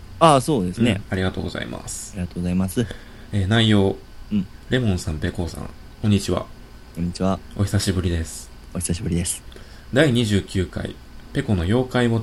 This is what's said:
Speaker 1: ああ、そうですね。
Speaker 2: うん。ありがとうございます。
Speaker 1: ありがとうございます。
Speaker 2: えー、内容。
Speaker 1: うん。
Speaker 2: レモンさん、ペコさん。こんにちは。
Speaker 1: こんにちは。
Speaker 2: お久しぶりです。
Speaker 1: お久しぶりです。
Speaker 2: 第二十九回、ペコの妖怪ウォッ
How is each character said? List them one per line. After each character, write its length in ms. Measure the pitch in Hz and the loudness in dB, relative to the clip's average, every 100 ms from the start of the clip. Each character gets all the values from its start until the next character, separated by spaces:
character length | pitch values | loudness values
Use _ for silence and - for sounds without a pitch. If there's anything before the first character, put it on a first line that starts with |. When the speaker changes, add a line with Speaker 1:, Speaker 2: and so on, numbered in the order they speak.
| - - | -14 4
Speaker 1:
あ 160 | 165 139 | 6 8
あ、 40 | |
そ 200 | 123 139 | 4 0
う 40 | |
で 80 | 90 | 0
す 60 | 95 | 2
ね。 140 | 117 | 2
Speaker 2:
う 20 | |
ん。 80 | 98 - | 2 -2
あ 60 | 95 | -2
り 60 | |
が 100 | 92 | 0
と 80 | 92 | -2
う 40 | |
ご 60 | 87 | -4
ざ 100 | - | -6
い 60 | 57 | -8
ま 200 | 57 - | -8 -10
す。 240 | - - | -10 -10
Speaker 1:
あ 60 | 101 | -6
り 20 | |
が 40 | 87 | -6
と 120 | - | -4
う 20 | |
ご 40 | 90 | 0
ざ 40 | |
い 40 | |
ま 140 | 90 95 | 0 0
す。 180 | 127 113 - - - - | 0 -4 -6 -16 -18 -4
Speaker 2:
え 120 | 104 | -2
ー、 20 | 92 | 2
内 220 | 113 110 | 4 6
容。 280 | 104 98 - - - - | 6 4 0 -8 -16 -4
Speaker 1:
う 20 | |
ん。 120 | 104 92 - - | -2 -2 -8 -2
Speaker 2:
レ 80 | 127 | 0
モ 160 | 117 | 2
ン 40 | 90 | 0
さ 120 | - | -2
ん、 80 | 78 | -4
ペ 120 | 87 | -4
コ 180 | - 82 | -4 -6
さ 120 | 67 | -6
ん。 80 | - - - - | -12 -14 -18 -4
こ 80 | 110 | 2
ん 20 | |
に 100 | 101 | 2
ち 120 | - | 2
は。 140 | 90 - - - - - | -2 -4 -10 -18 -20 -14
Speaker 1:
こ 60 | - | -6
ん 60 | 87 | -4
に 60 | |
ち 100 | 87 | 0
は。 160 | 95 95 - - | 0 0 -4 -2
Speaker 2:
お 80 | |
久 160 | 98 101 | 0 2
し 120 | 101 | 0
ぶ 100 | 92 | 0
り 80 | 90 | 0
で 140 | 82 | 0
す。 260 | 80 - - - - | -4 -8 -16 -18 -10
Speaker 1:
お 40 | 92 | -6
久 160 | - | -4
し 80 | 87 | -4
ぶ 60 | - | -2
り 80 | 85 | -2
で 80 | |
す。 180 | 80 - - - - - - | -2 -6 -10 -18 -18 -18 0
Speaker 2:
第 200 | 123 156 | 4 4
二 120 | 120 | 4
十 180 | 110 101 | 4 2
九 240 | - 95 87 | 2 -2 -2
回、 280 | - 76 - - - - | -4 -8 -10 -16 -18 -8
ペ 100 | - | -4
コ 120 | - | 0
の 80 | 98 | 2
妖 280 | 85 120 127 | 2 2 2
怪 160 | 123 120 | 2 2
ウ 100 | |
ォ 20 | |
ッ 40 | 113 | 2